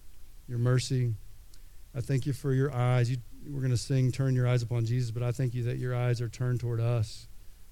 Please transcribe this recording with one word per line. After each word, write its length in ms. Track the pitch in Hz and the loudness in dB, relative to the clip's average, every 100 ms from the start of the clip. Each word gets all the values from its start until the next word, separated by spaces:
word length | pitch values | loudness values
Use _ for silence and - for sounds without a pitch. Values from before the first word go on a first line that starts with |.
| - - - - - | -14 -12 -14 -14 -6
your 100 | 120 | 0
mercy. 560 | 123 127 - 131 120 107 - - - - - - - | 4 4 4 0 0 -2 -8 -14 -16 -16 -16 -16 -10
I 60 | 135 | -8
thank 260 | 117 135 147 | -2 0 0
you 60 | |
for 220 | 127 143 | -2 0
your 200 | 131 143 | 2 2
eyes. 360 | 127 123 123 120 | 2 4 4 4
You, 80 | 127 - - 147 | 0 -6 -14 -8
we're 140 | 139 | -2
gonna 160 | 131 120 | 0 0
sing 340 | - 135 127 | 2 4 4
Turn 240 | - 135 | 2 2
Your 140 | 127 123 | 4 4
Eyes 140 | 123 | 2
Upon 240 | 110 117 113 | 2 0 2
Jesus, 240 | 127 120 | 0 0
but 120 | 117 | -2
I 100 | 123 | -2
thank 220 | 120 127 | 0 0
you 100 | 123 | 0
that 120 | 120 131 | -2 -2
your 160 | 127 | -2
eyes 260 | 123 123 120 | 0 2 0
are 80 | 117 | -2
turned 320 | - 123 120 | -2 0 0
toward 200 | 120 113 | 0 0
us. 480 | 117 120 107 - - - - - - | 2 2 0 -4 -12 -14 -14 -16 -16